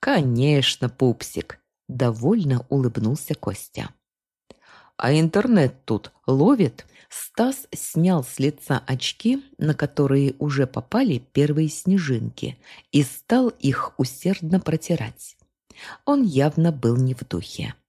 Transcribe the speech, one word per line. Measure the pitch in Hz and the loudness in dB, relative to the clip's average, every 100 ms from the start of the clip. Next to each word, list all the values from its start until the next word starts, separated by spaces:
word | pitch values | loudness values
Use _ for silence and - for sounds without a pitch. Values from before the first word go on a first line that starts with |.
«Конечно, | - 269 135 117 139 143 131 - 127 | 2 2 2 2 2 4 2 -2 -6
пупсик!» — | - 131 113 - - - - _ _ _ | 0 0 0 -6 -10 -12 -14 _ _ _
довольно | 127 123 110 123 226 156 131 - | -2 -2 0 0 0 2 -2 0
улыбнулся | 139 127 113 107 139 - | -2 0 0 -2 -2 -6
Костя. | - - 95 - - - _ _ _ _ _ _ - _ - _ _ | -8 -6 -10 -12 -12 -12 _ _ _ _ _ _ -20 _ -20 _ _
«А | 123 | 2
интернет | 147 160 202 233 226 131 - | 2 4 2 4 4 4 0
тут | - 107 - _ - | -4 -4 -4 _ -2
ловит?» | 135 170 269 156 - - _ _ | 4 4 4 2 -2 -20 _ _
Стас | - - - 240 269 - | -16 -16 -2 -2 -2 -10
снял | - - - 175 180 | -12 -6 0 2 2
с | 127 - | 0 -2
лица | 135 147 - 135 - | -2 -2 -4 -4 -2
очки, | 131 - - 226 269 - _ | -6 -6 -4 -2 -2 -4 _
на | 156 | -2
которые | 151 147 - 139 139 139 131 | 0 -2 0 2 4 2 0
уже | 147 135 131 | -4 0 -2
попали | - - 226 262 127 - | -2 -4 0 0 0 -2
первые | - 147 151 156 | 0 2 2 0
снежинки, | - - 196 156 123 113 - - - - - _ | -2 0 0 0 -2 -4 -8 -10 -10 -20 -20 _
и | 147 | 0
стал | 139 - _ 240 254 | 0 -2 _ 2 2
их | - 139 127 - _ | 0 -2 -2 -6 _
усердно | 127 - 180 196 165 185 | -4 -2 -4 -2 0 -2
протирать. | - 156 - 165 117 - - - _ _ _ - - - | 0 -4 -2 -4 -4 -10 -20 -20 _ _ _ -20 -20 -12
Он | - 285 | 0 2
явно | 240 135 143 151 165 | 2 2 2 2 0
был | 147 117 120 | 2 0 2
не | 127 | 0
в | 127 - | -2 -6
духе. | 87 - - 117 - | -8 -8 -10 -10 -10